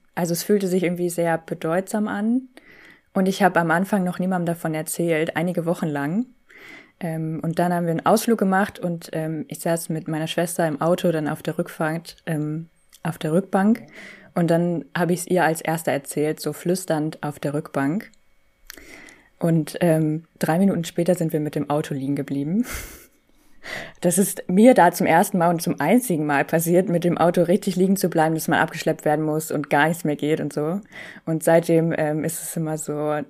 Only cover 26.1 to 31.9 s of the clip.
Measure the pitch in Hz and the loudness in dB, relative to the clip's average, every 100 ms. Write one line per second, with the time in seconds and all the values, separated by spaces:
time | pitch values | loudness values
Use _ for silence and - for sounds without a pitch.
26.1 | 156 151 139 147 165 165 175 185 170 175 | 0 0 0 2 0 2 2 2 0 0
27.1 | - 170 180 165 208 202 180 190 196 180 | 2 4 4 4 2 0 2 2 2 2
28.1 | 165 160 160 - 127 160 160 165 160 156 | 2 2 0 2 2 2 0 -2 0 0
29.1 | 151 156 156 156 151 143 147 156 165 160 | 0 0 -2 -2 -6 0 2 2 0 -2
30.1 | 147 147 156 147 156 151 196 - - - | -2 -2 -2 -2 -4 -4 -4 -8 -18 -20
31.1 | - - 160 - 165 170 165 165 | -12 -6 -2 4 4 4 2 2